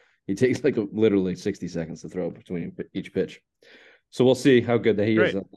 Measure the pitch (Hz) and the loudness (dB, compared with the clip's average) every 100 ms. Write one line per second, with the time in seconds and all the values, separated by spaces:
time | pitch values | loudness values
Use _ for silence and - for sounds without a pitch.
0 | _ _ - 98 127 117 143 117 101 107 | _ _ -10 0 0 0 -2 -2 -4 0
1 | 110 101 92 85 104 95 85 85 82 82 | 2 2 0 -4 -6 -6 -8 -8 -8 -12
2 | - 90 85 117 - 87 76 - 85 95 | -12 -8 -8 -8 -10 -10 -8 -12 -12 -12
3 | 90 95 87 - _ _ _ - _ _ | -6 -4 -6 -8 _ _ _ -20 _ _
4 | _ - 127 123 143 123 107 120 117 104 | _ 2 2 4 4 4 4 0 2 0
5 | 107 107 156 98 - | 2 2 2 0 -8